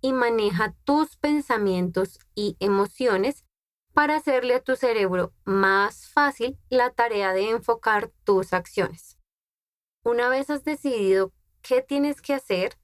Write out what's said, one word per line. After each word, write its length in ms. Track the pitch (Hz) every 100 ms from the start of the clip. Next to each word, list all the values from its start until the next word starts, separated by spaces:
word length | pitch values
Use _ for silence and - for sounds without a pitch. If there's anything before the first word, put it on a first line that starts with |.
y 120 | 262
maneja 600 | 262 240 226 208 180 214 -
tus 340 | - 294 311 -
pensamientos 1000 | 294 294 277 226 202 180 180 170 190 - _ -
y 200 | 208 -
emociones 880 | 196 196 202 - 254 190 214 285 _ _ _ _ _
para 240 | - 294 311
hacerle 360 | 302 262 247 247
a 80 |
tu 120 | 254 262
cerebro 580 | 254 220 196 180 175 _
más 640 | - 196 196 196 202 - -
fácil 520 | - 285 277 240 277 _
la 220 | 254 247
tarea 420 | - 233 208 196
de 160 | 185 208
enfocar 640 | 233 - 226 - 214 226 _
tus 300 | - 196 190
acciones. 640 | 185 180 - 185 165 - _ _ _ _ _ _ _ _ _
Una 260 | - 233 247
vez 200 | 262 277
has 140 | 294
decidido 680 | 294 294 285 240 190 190 190 _ _ _
qué 200 | - 254
tienes 400 | 262 285 285 285
que 120 | -
hacer 440 | 277 - 139 202 -